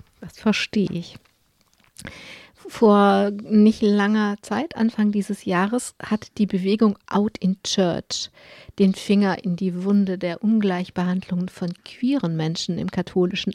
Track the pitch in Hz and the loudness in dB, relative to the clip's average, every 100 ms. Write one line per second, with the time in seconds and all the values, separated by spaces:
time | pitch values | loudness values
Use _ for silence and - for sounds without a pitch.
0 | - _ 175 - 220 196 - 214 180 170 | -20 _ -20 -4 -2 0 -2 -2 -2 -4
1 | - - _ _ _ _ _ _ _ - | -10 -18 _ _ _ _ _ _ _ -20
2 | - - - - - _ 359 - 214 202 | -20 -18 -20 -20 -20 _ -12 2 4 6
3 | 202 196 202 208 220 214 220 - 208 208 | 6 4 0 -4 2 6 6 4 2 2
4 | 202 214 208 202 - 214 320 - 226 - | 2 2 0 -4 -6 -4 -4 -2 -2 2
5 | 208 202 196 202 190 180 202 247 - - | 0 0 -2 -6 -2 0 0 -2 -6 -10
6 | - 214 - - 202 190 190 220 220 - | -4 -4 -4 -2 0 0 0 2 2 0
7 | - 202 214 - 185 196 - - 180 - | -2 0 0 -2 -2 -2 -4 0 0 -2
8 | - - - _ - - - - 190 196 | -6 -10 -10 _ -20 -20 -8 2 2 2
9 | - 202 196 - 185 175 190 180 190 202 | 0 2 2 0 -4 -4 -4 -4 0 2
10 | 190 185 180 170 214 226 196 180 185 - | 2 -2 -4 -2 0 2 2 -2 -4 -2
11 | 180 185 - 175 185 - 175 - - - | -2 -2 -2 -4 -4 -6 -8 -8 -16 -4
12 | 247 277 170 160 160 165 - 165 185 185 | -2 0 -2 -2 -2 -4 -4 -4 -4 -4
13 | - 185 180 190 190 | -2 0 0 0 -6